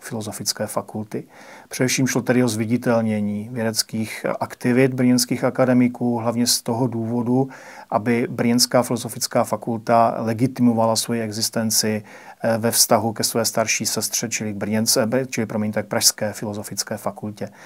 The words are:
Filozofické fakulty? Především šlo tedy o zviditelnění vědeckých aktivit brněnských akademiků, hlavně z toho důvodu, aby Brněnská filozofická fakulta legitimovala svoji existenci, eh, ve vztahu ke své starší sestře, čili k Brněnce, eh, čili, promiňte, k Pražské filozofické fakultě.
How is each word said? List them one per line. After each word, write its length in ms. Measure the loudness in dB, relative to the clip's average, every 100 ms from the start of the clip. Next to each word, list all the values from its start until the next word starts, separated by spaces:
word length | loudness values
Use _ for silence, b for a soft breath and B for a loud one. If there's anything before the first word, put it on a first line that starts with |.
Filozofické 640 | -12 -10 -8 -8 -6 -6 -6
fakulty? 580 | -6 -6 -8 -8 -10 -10 B B B B
Především 380 | -2 0 2 2
šlo 160 | 2
tedy 220 | 2 4
o 40 | 2
zviditelnění 1000 | 0 0 0 2 2 2 0 -2 -4 -6
vědeckých 760 | -4 -2 -2 -4 -4 -6 -4 -4 -4
aktivit 540 | -6 -4 2 4 4
brněnských 500 | 4 4 4 2 0
akademiků, 760 | 0 2 4 4 4 2 -2 0
hlavně 280 | 0 0 0
z 160 | 0
toho 240 | -2 -2 -2
důvodu, 600 | -2 -2 -2 2 2 0 B B B B
aby 360 | -2 0 0 0
Brněnská 520 | 0 2 2 4 2
filozofická 600 | 2 -2 -4 -8 -2 0
fakulta 720 | 0 -2 -4 -4 2 4 4 2
legitimovala 800 | -2 0 -2 2 2 4 2 2
svoji 240 | 0 -2
existenci, 840 | -4 -4 -4 -2 0 0 0 -2 -6 B B B
eh, 160 | -2 0
ve 120 | 2
vztahu 420 | 2 4 4 2
ke 120 | -2
své 200 | -2 0
starší 420 | 0 0 0 -2 -2
sestře, 420 | -4 -4 -4 -4
čili 240 | -4 -6
k 40 | -4
Brněnce, 520 | -2 0 2 2 2
eh, 140 | 0 0
čili, 200 | -2 -2
promiňte, 360 | -2 -2 -2
k 40 | -2
Pražské 460 | 0 0 0 -4
filozofické 640 | -4 -6 -8 -8 -8 -8 -6
fakultě. 520 | -6 -8 -8 -8 -10 -12